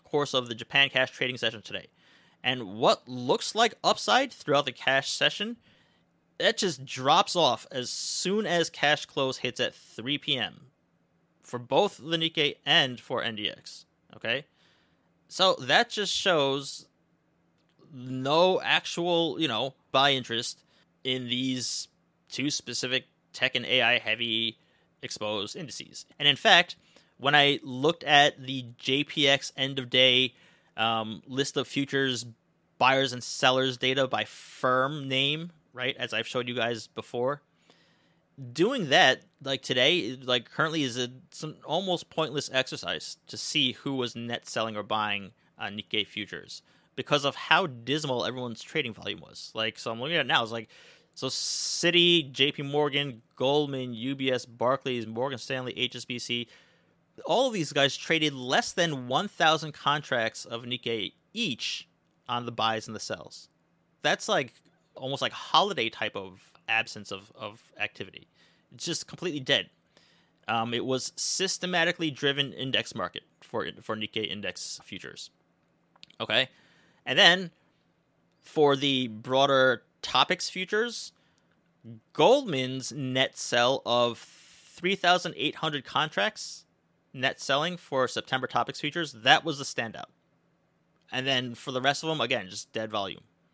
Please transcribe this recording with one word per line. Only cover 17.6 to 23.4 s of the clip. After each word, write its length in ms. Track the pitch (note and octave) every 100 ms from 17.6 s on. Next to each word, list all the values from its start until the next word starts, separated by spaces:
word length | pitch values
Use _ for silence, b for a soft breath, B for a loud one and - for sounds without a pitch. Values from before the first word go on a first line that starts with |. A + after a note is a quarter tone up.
| _ _ -
no 640 | C3 B2+ C3 C3+ D#3 F#3 F3+
actual, 800 | A#2+ D3+ - - F3 E3+ E3 -
you 80 | D#3
know, 260 | A2 C3 - _
buy 200 | C3+ C#3+
interest 500 | C3+ A#2 A#2 A#2+ - b b b _
in 240 | C3 B2+ A#2+
these 600 | B2 C3 B2+ A#2 - - _ _ _ _
two 200 | - C#3+
specific 560 | - - A#2+ B2+ B2+ - _ _
tech 220 | -